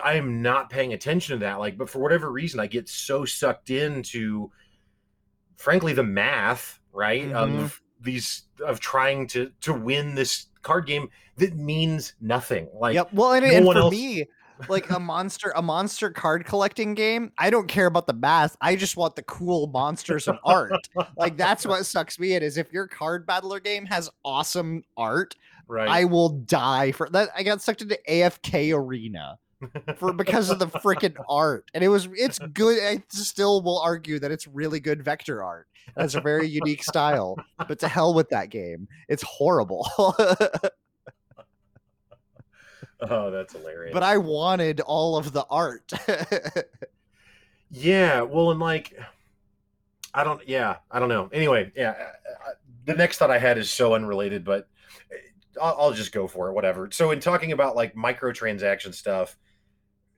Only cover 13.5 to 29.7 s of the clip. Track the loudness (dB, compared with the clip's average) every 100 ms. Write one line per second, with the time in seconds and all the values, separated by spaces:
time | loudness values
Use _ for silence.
13.5 | 8 8 8 6 4 -4 -4 -6 _ _
14.5 | -18 -4 -2 -2 -4 -2 -4 -4 -6 -4
15.5 | -2 -2 -2 -4 -4 -6 -2 0 0 0
16.5 | 0 0 0 -4 0 0 0 -4 0 2
17.5 | 2 2 4 4 4 0 0 4 6 4
18.5 | 2 0 0 0 -2 -2 -4 -14 -8 -2
19.5 | 0 0 -2 -2 -4 -4 -4 -2 -2 4
20.5 | 4 4 -4 -4 -6 -6 -2 -2 0 0
21.5 | 0 0 -2 -2 -4 -4 -4 -2 0 0
22.5 | -4 -6 -8 -8 -6 -6 -4 -2 -4 -4
23.5 | -8 -6 -6 -4 -6 -6 -12 -4 -2 -2
24.5 | -2 -4 -6 -10 -4 -2 0 -2 -10 _
25.5 | _ -8 -2 2 4 4 6 4 2 0
26.5 | 2 4 4 2 0 0 2 0 -2 -2
27.5 | 0 -2 -4 -4 -6 0 4 4 2 -4
28.5 | 0 2 0 0 -6 -8 -10 -12 -16 _
29.5 | _ -14